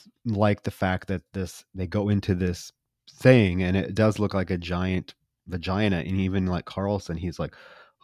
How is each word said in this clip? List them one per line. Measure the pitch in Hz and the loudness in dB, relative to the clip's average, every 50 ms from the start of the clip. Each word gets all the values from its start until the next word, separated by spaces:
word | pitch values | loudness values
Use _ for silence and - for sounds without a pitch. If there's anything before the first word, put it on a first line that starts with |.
| - - _ _ _ | -20 -20 _ _ _
like | 117 107 98 107 104 104 - | -4 0 2 2 2 2 0
the | - 107 | -2 -8
fact | - - 98 92 92 90 - - | -4 -2 -2 0 0 -2 -2 -4
that | 95 87 - _ - | -6 -6 -6 _ -8
this, | 98 92 85 - - - _ _ | -8 -8 -8 -10 -16 -20 _ _
they | 98 92 85 | -8 -8 -4
go | - 104 101 104 | -2 -2 0 2
into | 104 98 - - 95 | 2 0 2 0 0
this | 87 92 90 90 - - - - _ _ _ _ _ _ - | 0 0 -2 -2 -4 -10 -18 -20 _ _ _ _ _ _ -20
thing | _ - - 131 131 123 107 92 87 92 92 | _ 4 6 8 8 8 6 4 2 0 0
and | 90 92 | 2 2
it | 98 - 71 98 | 0 0 0 0
does | 107 110 110 104 - | 2 2 2 2 2
look | 104 98 - | -2 0 0
like | 98 92 - | -2 -2 -2
a | 95 87 | -2 -4
giant | 85 85 90 87 92 92 92 90 - - - _ _ _ _ _ _ - | -4 -4 -4 -2 -2 -2 -2 -2 -4 -8 -16 _ _ _ _ _ _ -10
vagina. | 90 87 80 92 95 101 107 104 95 87 | -10 -8 -6 -4 -2 0 2 2 2 0
And | 67 87 95 95 | -2 -2 -2 -2
even, | 95 95 95 98 92 | 0 0 0 0 0
like, | 92 90 85 - | 0 -2 -4 -4
Carlson, | - - 98 98 101 104 98 - - 85 85 | -6 -8 -6 -4 -2 -4 -4 -4 -6 -8 -6
he's | 87 87 80 - | -6 -8 -6 -6
like, | 76 71 - - - - - - - _ _ _ | -8 -8 -8 -14 -20 -20 -20 -20 -20 _ _ _